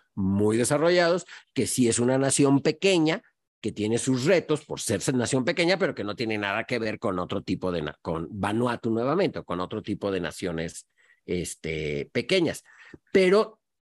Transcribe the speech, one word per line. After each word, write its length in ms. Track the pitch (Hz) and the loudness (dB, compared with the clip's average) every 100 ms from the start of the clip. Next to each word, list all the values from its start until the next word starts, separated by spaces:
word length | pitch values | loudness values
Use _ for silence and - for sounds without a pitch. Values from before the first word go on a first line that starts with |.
| _ - | _ -4
muy 420 | 95 98 107 110 | 0 2 2 2
desarrollados, 680 | 120 147 165 180 170 180 - - _ | 2 2 4 4 2 0 -4 -18 _
que 140 | - 101 | -4 0
sí 200 | - 117 | 2 2
es 120 | 113 | 4
una 180 | 120 131 | 2 2
nación 440 | 139 - 139 139 | 2 4 4 4
pequeña, 600 | 156 151 196 180 156 185 - _ _ _ | 2 2 2 4 2 0 -6 _ _ _
que 100 | 110 | -6
tiene 280 | 101 107 117 | -2 0 0
sus 260 | - 127 139 | 0 0 2
retos 400 | 175 - 151 - | 2 2 -4 -4
por 140 | 76 | -8
ser 220 | - 98 - | -2 -2 0
nación 320 | 127 113 131 127 | 0 2 0 0
pequeña, 320 | 175 170 190 | 0 2 2
pero 160 | 175 | 0
que 100 | 127 | -4
no 120 | 104 104 | -6 -4
tiene 240 | 113 107 | -4 -2
nada 240 | 101 104 | -2 -2
que 160 | 110 123 | -2 -4
ver 180 | 110 107 | -4 -4
con 220 | 110 90 | -2 -2
otro 240 | 87 98 | -4 -6
tipo 280 | - 90 92 | -4 -4 -4
de 120 | 87 | -4
na-, 140 | 76 - | -6 -8
con 260 | - 80 82 | -6 -6 -6
Vanuatu 580 | 104 98 110 123 117 117 | -4 -2 0 -2 -2 -2
nuevamente, 480 | 110 127 170 165 101 | -2 0 0 -2 -4
o 60 | |
con 160 | - 87 | -6 -6
otro 240 | 90 107 | -6 -6
tipo 280 | 104 95 101 | -6 -4 -4
de 80 | 95 | -2
naciones, 680 | 82 - 92 82 82 - - _ _ _ - | -4 -6 -6 -4 -6 -10 -20 _ _ _ -6
este, 840 | 90 78 - 80 78 76 73 - | -6 -6 -8 -8 -6 -4 -6 -4
pequeñas. 520 | 123 - 190 147 - - - - - _ | -6 0 0 0 -4 -12 -20 -20 -20 _
Pero 460 | 196 185 202 214 - _ _ _ | 4 6 4 2 -6 _ _ _